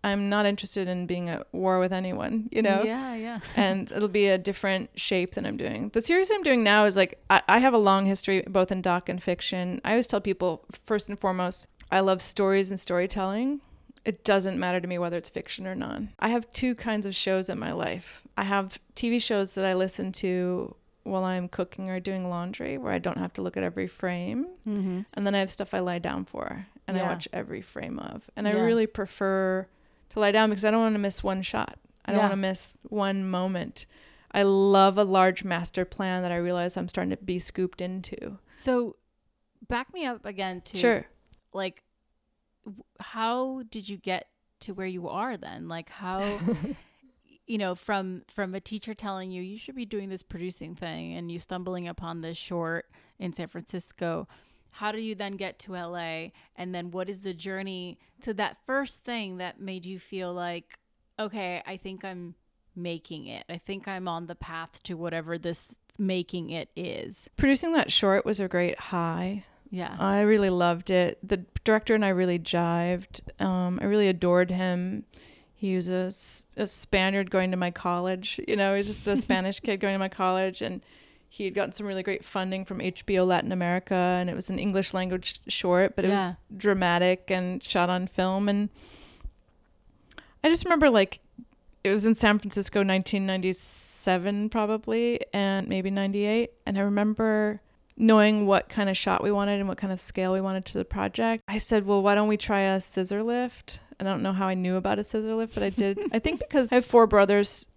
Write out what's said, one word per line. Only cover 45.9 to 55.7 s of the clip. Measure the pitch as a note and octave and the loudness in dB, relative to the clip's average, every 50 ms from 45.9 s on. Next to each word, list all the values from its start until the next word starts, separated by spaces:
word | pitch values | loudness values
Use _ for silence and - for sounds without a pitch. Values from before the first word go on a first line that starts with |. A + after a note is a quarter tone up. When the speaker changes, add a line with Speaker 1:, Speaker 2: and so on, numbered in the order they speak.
Speaker 2:
how, | - - G3+ F#3 F#3 F#3+ | -16 -12 -8 -6 -4 -4
Speaker 1:
<laughs> | G3+ G3+ G#3 G3+ E3+ G3 A#3+ D3 D#3+ B3+ C#4 - - _ _ _ _ _ _ _ _ _ _ _ _ | -4 -4 -4 -2 -2 -2 -2 -2 -4 -8 -8 -12 -14 _ _ _ _ _ _ _ _ _ _ _ _
Speaker 2:
you | - A3+ G#3+ | -6 -4 -4
know, | G3+ F#3 F3+ | -2 -4 -4
from, | F3+ - - G#3 G3 F#3+ F#3 F#3 F3+ - _ - | -6 -6 -4 -4 -4 -4 -6 -10 -12 -14 _ -8
from | - G3+ F#3 F#3 | -8 -6 -6 -6
a | F#3+ | -10
teacher | _ - A3 G#3 - A3+ G#3+ | _ -10 -12 -10 -10 -12 -12
telling | - A3 G#3 F#3+ F#3+ F#3 F#3+ | -10 -8 -8 -8 -8 -10 -10
you, | F#3 F3+ | -10 -10
"You | F3+ F#3 G3+ A3+ | -10 -10 -12 -14
should | - - C4 | -16 -14 -12
be | C4 A#3+ | -12 -10
doing | G3+ A3+ G#3 G3 G3 | -8 -8 -8 -8 -8
this | F#3+ F#3 | -12 -12
producing | - _ - E3+ F3 F3+ F3+ - - E3 E3+ | -12 _ -12 -10 -10 -10 -10 -12 -14 -16 -12
thing," | D#3+ F3+ E3 D#3+ E3 E3 E3 E3 | -12 -10 -10 -10 -10 -10 -10 -10
and | E3+ E3+ E3+ | -10 -10 -10
you | E3+ E3+ | -10 -12
stumbling | - _ F#3 F3+ F3+ F#3 F#3 F3+ F3 E3+ | -10 _ -10 -8 -8 -8 -8 -8 -8 -10
upon | E3+ - F3+ E3 E3 E3+ | -10 -10 -10 -10 -10 -8
this | D#3+ D#3+ E3 | -8 -10 -10
short | - - - F3+ E3+ E3 D#3+ E3 E3+ - _ _ - _ _ _ _ | -10 -10 -6 -6 -4 -4 -2 -4 -6 -8 _ _ -20 _ _ _ _
in | F#3 F3 | -10 -8
San | D#3 - E3+ D#3+ | -8 -8 -10 -10
Francisco, | - F3+ - - - F3+ - - - - F3+ E3+ E3 E3 E3+ _ - _ _ _ _ _ _ _ | -10 -14 -14 -10 -10 -10 -10 -12 -10 -6 -6 -4 -4 -6 -8 _ -18 _ _ _ _ _ _ _
how | _ - G#3 G#3+ | _ -8 -6 -6
do | G#3+ A3 | -6 -6
you | A3+ A3 G#3+ | -6 -8 -6
then | F#3 G#3 G3 G3 | -6 -8 -8 -6
get | G3 G3 F#3 - - | -8 -8 -10 -10 -12
to | - G#3 | -14 -12